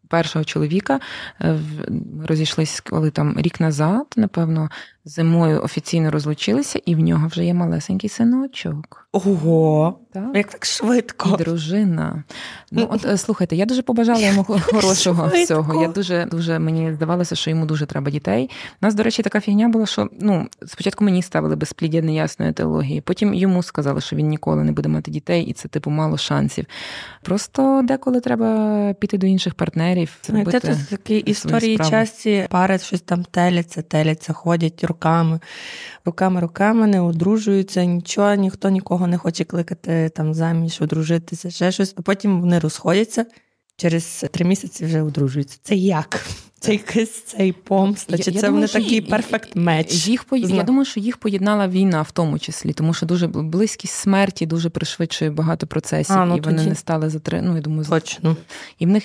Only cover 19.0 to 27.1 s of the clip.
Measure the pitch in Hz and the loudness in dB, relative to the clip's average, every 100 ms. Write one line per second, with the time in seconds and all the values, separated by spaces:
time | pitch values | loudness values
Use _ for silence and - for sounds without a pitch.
19 | 226 - 220 208 202 202 233 226 214 - | 0 0 -2 -2 2 2 4 2 0 -2
20 | 208 - 208 180 - - - - 208 - | -6 -2 0 0 -2 -10 -20 -6 -6 0
21 | 208 180 180 160 156 156 151 - 160 160 | 2 2 0 -2 0 -2 -4 -4 -2 0
22 | 160 156 156 - 160 156 160 156 139 156 | 0 0 -2 -2 -2 0 -2 0 -2 -4
23 | - 185 208 185 190 180 175 - 139 139 | -4 0 0 2 2 2 0 -4 -2 -2
24 | - 151 151 156 - - - 151 151 156 | -4 -2 0 0 0 0 2 0 0 -2
25 | - 151 - 175 147 139 - 151 151 151 | -2 -8 -2 -2 -2 -8 -8 -6 -4 -2
26 | 156 156 - 143 143 - 156 - - - | 0 -2 -2 0 0 -2 -8 -12 -14 -14
27 | - | -16